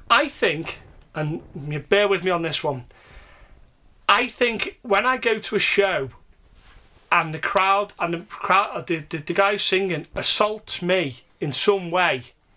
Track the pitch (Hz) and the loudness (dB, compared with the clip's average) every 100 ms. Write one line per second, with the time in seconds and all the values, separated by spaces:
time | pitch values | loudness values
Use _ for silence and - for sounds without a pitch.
0 | - 240 294 - 202 151 - - - - | 2 2 2 0 0 0 -6 -12 -18 -20
1 | - 156 151 156 - 160 143 151 - 202 | -12 -6 -4 -4 -10 -12 -8 -6 0 2
2 | 202 190 185 170 165 143 151 127 123 - | 2 0 0 -2 -2 -2 -4 -4 -10 -20
3 | - - - - - - - _ _ _ | -20 -20 -20 -20 -20 -20 -20 _ _ _
4 | - 202 262 - 240 220 339 - 247 294 | 0 0 0 0 -2 0 -6 -8 0 2
5 | 247 262 240 220 - 214 - - 196 160 | 2 0 0 -2 -2 0 2 2 2 0
6 | 131 - - _ _ - - - - - | -4 -10 -20 _ _ -20 -20 -20 -20 -14
7 | - 180 160 156 - 196 190 196 202 - | 0 0 0 -6 0 2 4 2 0 -4
8 | 170 170 - - - 185 208 226 - 160 | -4 -4 -8 -8 2 2 2 -4 -4 -6
9 | 151 160 147 175 196 208 - 190 196 160 | -4 -10 -4 2 2 2 0 0 0 -4
10 | 170 - - - 214 214 - - 175 185 | -6 -4 0 2 2 0 -8 -4 0 0
11 | 147 120 _ - 151 - - 196 175 175 | 0 -6 _ -8 -4 0 2 2 0 0
12 | 175 135 - _ _ | 2 0 -6 _ _